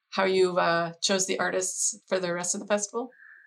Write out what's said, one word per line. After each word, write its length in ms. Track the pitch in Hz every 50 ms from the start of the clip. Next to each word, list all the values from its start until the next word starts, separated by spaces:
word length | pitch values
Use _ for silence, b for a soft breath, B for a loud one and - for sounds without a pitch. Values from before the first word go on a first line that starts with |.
| _ -
how 160 | - 196 196
you, 340 | 190 190 190 185 180 175 180
uh, 340 | 180 170 170 170 170 165 170 -
chose 240 | - - 196 190 190
the 120 | - - -
artists 600 | 180 180 180 190 185 - - - - - - - _
for 120 | - 196 185
the 140 | 180 175
rest 220 | 170 175 180 - -
of 80 | 202
the 40 | 214
festival? 440 | 196 208 208 202 - - 233 262 247 B B B B B B B